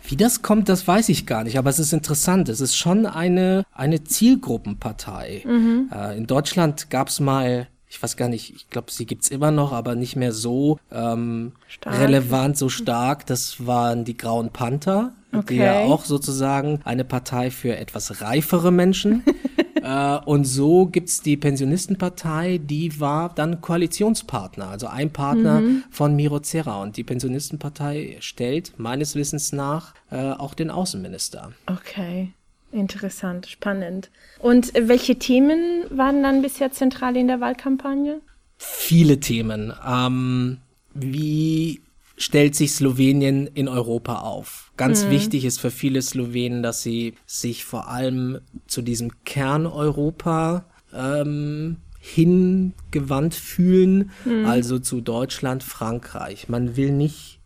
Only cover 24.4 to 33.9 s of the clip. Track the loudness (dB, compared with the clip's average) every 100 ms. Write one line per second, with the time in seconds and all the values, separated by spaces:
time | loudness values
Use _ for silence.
24.4 | -8 -12 -12 -10 -10 -4 -4 -2 0 4
25.4 | 6 6 4 2 -2 0 2 4 2 0
26.4 | -4 -4 -4 -6 -8 -10 -6 -4 -4 -6
27.4 | -8 -10 -10 -8 -6 -6 -10 -12 -16 -6
28.4 | -4 -4 -6 -10 -6 -4 -4 -2 -4 -4
29.4 | -4 -4 -4 -4 -6 _ _ -6 -6 -6
30.4 | -10 -6 -6 -4 -4 -6 -10 -8 -10 -10
31.4 | -18 -16 -8 -8 -8 -10 -8 -6 -8 _
32.4 | _ _ _ -4 -4 -4 -10 -6 -8 -8
33.4 | -12 -8 -6 -4 -6